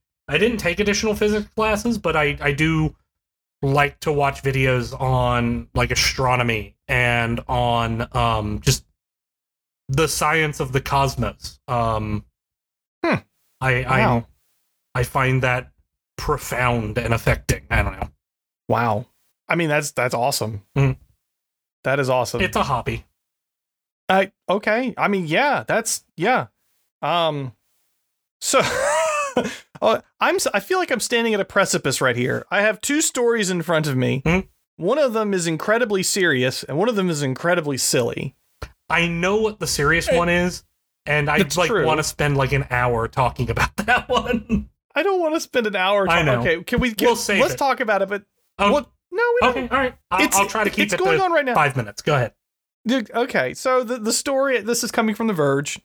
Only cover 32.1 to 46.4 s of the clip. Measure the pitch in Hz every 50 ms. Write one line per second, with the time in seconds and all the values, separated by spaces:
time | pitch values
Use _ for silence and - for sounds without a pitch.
32.1 | 120 123 123 131 123 120 - - 175 202 202 220 208 214 - - 285 302 320 -
33.1 | - 262 240 233 233 233 202 180 185 175 156 - 170 156 156 151 131 127 127 123
34.1 | 123 135 - 160 170 190 190 - _ _ _ _ _ - 156 190 254 311 285 254
35.1 | 214 220 214 208 196 180 165 170 160 151 - - 214 233 247 214 208 190 170 -
36.1 | - 208 180 170 143 127 127 131 127 - - - 135 156 196 247 233 196 185 180
37.1 | 160 143 147 131 127 120 - 170 180 175 151 147 139 123 - - - 131 120 120
38.1 | - - - 135 - _ _ _ _ _ - - - _ _ - - 170 170 170
39.1 | 170 170 175 185 202 220 220 214 214 - 170 147 - - 143 147 160 170 - -
40.1 | 269 247 175 175 175 175 180 180 175 - - _ _ _ _ _ _ _ - -
41.1 | 147 151 143 151 147 156 - 139 - 180 175 165 233 190 139 160 156 156 151 -
42.1 | - - 151 147 143 139 135 127 143 135 135 - 123 123 123 123 120 113 113 113
43.1 | - 139 127 117 - - 123 117 113 - - - - - 202 226 247 - - -
44.1 | 254 233 - - 247 233 - - 226 208 208 - _ _ _ _ - 277 320 403
45.1 | 392 359 339 311 311 320 - - - 254 233 - 202 190 185 190 208 202 190 180
46.1 | 170 175 160 143 127 120